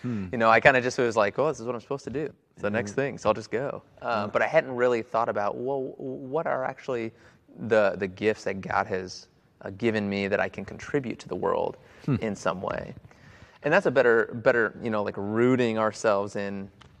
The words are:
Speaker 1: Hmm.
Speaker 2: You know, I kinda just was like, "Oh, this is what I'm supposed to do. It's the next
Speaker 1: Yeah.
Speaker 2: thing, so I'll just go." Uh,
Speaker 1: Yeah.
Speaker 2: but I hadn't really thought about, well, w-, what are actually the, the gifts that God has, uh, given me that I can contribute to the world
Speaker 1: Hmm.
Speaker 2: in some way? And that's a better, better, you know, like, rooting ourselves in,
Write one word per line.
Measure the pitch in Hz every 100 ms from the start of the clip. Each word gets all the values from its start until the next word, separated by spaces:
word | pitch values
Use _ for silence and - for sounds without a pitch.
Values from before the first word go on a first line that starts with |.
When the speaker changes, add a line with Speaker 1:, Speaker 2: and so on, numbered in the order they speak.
Speaker 1:
Hmm. | 123 110 92
Speaker 2:
You | 117
know, | 113
I | 113
kinda | 143 131
just | 123 127
was | 120 110
like, | 101 101
"Oh, | 151
this | 120
is | 113
what |
I'm | 120
supposed | - 139
to | -
do. | 127 156 - _
It's | -
the | 104
next | 107 104
Speaker 1:
Yeah. | 101
Speaker 2:
thing, | 139 -
so | 107
I'll |
just | 107 110
go." | 110 135 - - -
Uh, | 123 113
Speaker 1:
Yeah. | 101
Speaker 2:
but | 117
I | 107
hadn't | 156 131
really | 123 123 120
thought | 110 113 117
about, | 104 101 127
well, | 127 139 131 -
w-, | 135
what | 139 131 147 151
are | 131
actually | 127 127 - 123 113 - - _ _ -
the, | 113 110 101 92
the | 98
gifts | 92 107 107
that | 104 98
God | 92 101 98
has, | 95 92 - - _ _ -
uh, | 101 98
given | 117 107 101
me | 101 98
that | 98
I | 95
can | -
contribute | 101 - - 143 123 -
to | -
the | -
world | 90 82 - - - - -
Speaker 1:
Hmm. | 113
Speaker 2:
in | 110 98
some | - 92
way? | 98 - - - - - - - - -
And | 147
that's | 180 180
a |
better, | 135 120 117 -
better, | 117 131 120 107 -
you | 113
know, | 107
like, | 104 101
rooting | 101 110 123 127 120 110
ourselves | 110 - 117 101 101 107
in, | 101 101 98 - - _